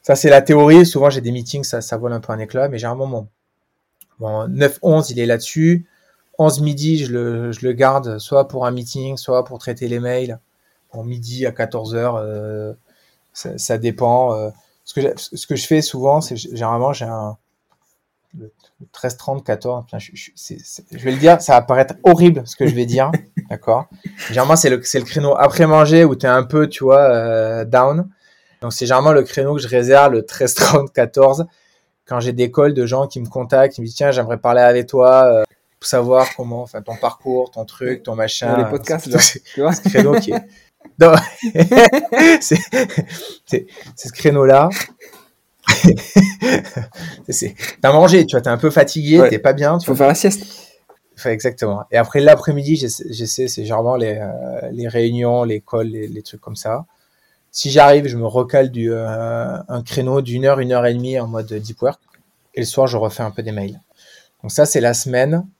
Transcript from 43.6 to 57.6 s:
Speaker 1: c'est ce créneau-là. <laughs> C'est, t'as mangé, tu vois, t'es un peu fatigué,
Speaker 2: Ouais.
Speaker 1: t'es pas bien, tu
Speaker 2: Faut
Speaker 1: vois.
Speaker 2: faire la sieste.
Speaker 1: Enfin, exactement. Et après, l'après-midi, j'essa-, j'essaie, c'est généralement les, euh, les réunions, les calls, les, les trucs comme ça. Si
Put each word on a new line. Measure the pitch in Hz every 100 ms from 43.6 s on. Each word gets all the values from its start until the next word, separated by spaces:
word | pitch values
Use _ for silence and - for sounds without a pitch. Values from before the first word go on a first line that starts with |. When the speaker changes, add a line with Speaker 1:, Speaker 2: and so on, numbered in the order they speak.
| - - - -
Speaker 1:
c'est | 127
ce |
créneau-là. | - 156 139 135 135 160 190 - _ - - _ _ _ _ -
<laughs> | - 175 - - 202 196 196 240 254 - - 113 - 165 - -
C'est, | 131 113 - - -
t'as | 135
mangé, | 151 175 180 160
tu | 127
vois, |
t'es | 123
un | 117
peu | 156
fatigué, | 156 - 160 147 160
Speaker 2:
Ouais. | 123
Speaker 1:
t'es | 107
pas | 139
bien, | 139 147 175
tu | 175
Speaker 2:
Faut |
Speaker 1:
vois. | 131
Speaker 2:
faire | 139
la | 165
sieste. | 196 202 - - - _ _ _ _ _
Speaker 1:
Enfin, | 123
exactement. | 113 127 120 110 101 107
Et | 117
après, | 113 143
l'après-midi, | 143 151 - 143 143 156
j'essa-, | 123 - -
j'essaie, | 113 110 - 127
c'est | -
généralement | 107 113 117 127
les, | 110 107
euh, | 104 120 127 123 120
les | 120 117
réunions, | 117 117 120 120 123
les | 120 107
calls, | _ 113 113
les, | 110 104
les | 107
trucs | - 101
comme | - 110
ça. | 110 120 170 _ _ _ _ _ _
Si | -